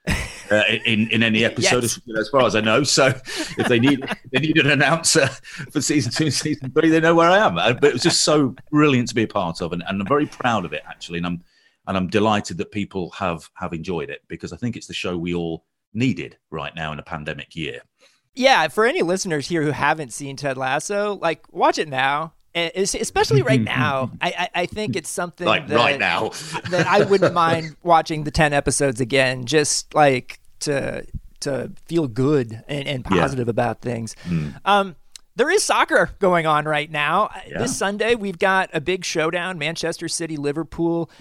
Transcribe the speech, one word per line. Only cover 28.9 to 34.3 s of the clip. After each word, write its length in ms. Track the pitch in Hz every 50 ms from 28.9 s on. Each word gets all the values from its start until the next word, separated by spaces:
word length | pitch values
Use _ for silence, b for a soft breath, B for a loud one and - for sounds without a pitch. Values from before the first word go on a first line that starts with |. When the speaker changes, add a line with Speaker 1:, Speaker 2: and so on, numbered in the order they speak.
| 120 113
Speaker 1:
again, 420 | 131 110 135 135 131 127 131 127 123
just, 500 | 117 151 156 143 - - - - - -
like, 460 | 151 147 143 131 123 - - - - _ - - -
to, 440 | - 156 139 135 - - - - - - - - - - - -
to 300 | - 143 135 120 120 - - - -
feel 200 | - 165 170 160
good 560 | 127 107 131 127 143 156 139 123 110 110 113 - -
and, 180 | 147 143 139
and 180 | 139 143 127 - -
Speaker 2:
Yeah. 100 | 190 170
Speaker 1:
positive 280 | 143 139 135 127 117 117
about 320 | 107 120 120 117 110 -
things. 340 | - 123 120 113 113 110 - - -
Speaker 2:
Mm. 360 | 175